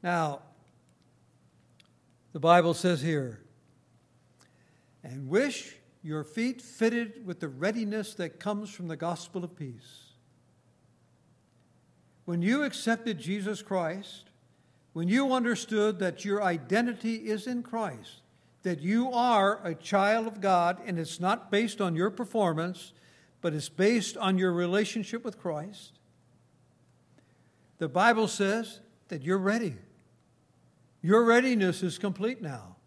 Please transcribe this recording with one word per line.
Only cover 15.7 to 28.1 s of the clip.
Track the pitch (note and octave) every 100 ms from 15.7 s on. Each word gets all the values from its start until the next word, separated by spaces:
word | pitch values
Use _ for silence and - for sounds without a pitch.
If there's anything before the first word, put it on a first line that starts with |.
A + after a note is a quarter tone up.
| G#3+ G#3+ F#3+
that | F#3 -
your | G3+ G3+
identity | G3 E3+ B2 G3+ A#3+ A#3+ A3+ A3+ A3
is | G#3+ G#3+
in | B3
Christ, | A#3+ A3+ G#3+ B2 - - _ _ _ _
that | F#3 E3
you | D#3+ A3 B3+
are | B3 B3 A3+ G3 G#3 F3+
a |
child | D#3+ - G3+ G3+ A3 A3+
of | G#3+
God, | G3 F3+ F3 F3+ -
and | F3
it's | D#3+ -
not | F3+ A3+ -
based | G3+ A3+ -
on | F#3+ E3
your | F#3+
performance, | G3 A#3+ A#3 F#3+ D#3 E3+ F#3 - - - - _ _
but | F3
it's | D3+ D3
based | - G3 A#3 - -
on | G3 F#3+
your | F#3
relationship | F3 F3 F#3+ G#3 A#3 G3 A#3
with | A#3 -
Christ, | F#3 D3+ F3 G3+ - _ _ _ _ _ _ _ _ _ _ _ _ _ _ _ _ _ _ _
the | D#3+
Bible | D3+ A3